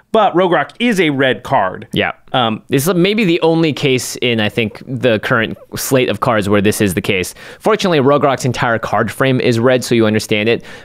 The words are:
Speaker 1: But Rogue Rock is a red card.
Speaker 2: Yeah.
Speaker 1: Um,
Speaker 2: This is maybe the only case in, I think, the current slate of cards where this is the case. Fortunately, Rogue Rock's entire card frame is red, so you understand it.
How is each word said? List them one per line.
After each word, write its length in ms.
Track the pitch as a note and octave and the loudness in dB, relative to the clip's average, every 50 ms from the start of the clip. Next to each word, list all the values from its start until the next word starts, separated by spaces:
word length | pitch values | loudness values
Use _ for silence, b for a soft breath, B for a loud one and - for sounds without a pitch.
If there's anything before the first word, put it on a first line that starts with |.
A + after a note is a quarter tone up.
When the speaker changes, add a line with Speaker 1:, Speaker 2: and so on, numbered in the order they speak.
| B B | B B
Speaker 1:
But 220 | - A3 G#3 F3+ D#3 | 2 2 2 2 2
Rogue 160 | E3+ F#3+ F3+ | 2 2 2
Rock 200 | F3 D#3 C#3+ - - - | 2 0 -2 -4 -4 -2
is 220 | A#3 B3 A3 F3+ | 0 0 2 2
a 80 | F3+ D3+ | 0 0
red 360 | C#3+ C3 C#3 C3 A#2+ G2 - | 2 2 2 2 0 -2 -2
card. 440 | - C#3 A#2+ G2 F#2 F#2 G2+ - - | -2 0 0 0 0 -4 -8 -10 -6
Speaker 2:
Yeah. 200 | - G2+ G2 E2+ - _ - - | -2 -2 -2 -2 -4 _ -10 -4
Speaker 1:
Um, 300 | - B2+ A#2+ A2+ A2 - - - | -2 0 0 0 -2 -4 -4 -2
Speaker 2:
This 180 | - C#3 C3+ | -2 0 0
is 80 | F3+ G3 | 2 2
maybe 300 | E3+ F3 G3 G#3+ G#3+ A3+ | 2 2 2 2 2 0
the 160 | E3+ E3 - | 0 0 2
only 320 | - D#3+ E3 E3 E3 D#3 | 2 2 2 2 2 0
case 440 | C3+ - - C#3 C3 B2 - - - | 0 0 0 0 0 0 -2 -6 -6
in, 240 | - - B2+ A#2 A2+ | -4 -2 0 0 0
I 100 | G#2+ G#2 | 0 -2
think, 320 | - - A2+ G#2 - - - | 0 -2 -4 -4 -4 -10 -12
the 340 | - C3+ A#2+ A#2+ B2+ A2 G#2+ | -10 -6 -2 0 2 2 0
current 360 | - - C3 A#2 A2 - - - - - - | 0 0 0 0 0 -2 -6 -10 -16 -14 -12
slate 340 | - - - C3+ B2+ B2+ - | -10 -4 -2 0 0 0 0
of 100 | G#2+ - | -2 -2
cards 300 | - C3 A#2 G#2+ G2 G2+ | -2 0 0 0 0 2
where 100 | G#2 G#2 | 2 2
this 220 | G2 G#2+ G#2 - | 2 2 2 2
is 100 | A2 G2 | 0 0
the 80 | E2+ - | 0 -2
case. 340 | - - G#2 F#2 F2+ - - B B B B B | -2 -2 -2 -2 -4 -6 -10 B B B B B
Fortunately, 400 | - G3 A3 - - F#3+ E3+ D3 | -2 0 0 0 0 0 2 2
Rogue 240 | B2 C#3 C#3+ D3 C#3+ | 4 4 2 2 2
Rock's 200 | C#3+ B2+ - - | 0 0 0 -2
entire 340 | B2+ A#2 - C#3 B2 A2+ A2 | -4 -2 -2 0 0 0 -2
card 320 | - - - G#2 A2+ G#2 | -2 -2 -2 -2 -2 -2
frame 300 | - - C3+ C3+ B2+ B2+ | -2 -2 0 0 0 0
is 180 | - A#2+ A#2+ A2+ | 0 0 0 2
red, 260 | A2+ C3 B2+ B2+ A#2+ | 2 2 2 0 0
so 100 | - B2 | 0 2
you 100 | A#2 A2 | 2 2
understand 440 | G#2+ G#2+ A2 - - A2+ G#2 G#2 A#2 | 2 0 0 -2 -2 -2 -2 0 0
it. 120 | A#2 - B B B B B | 0 -2 B B B B B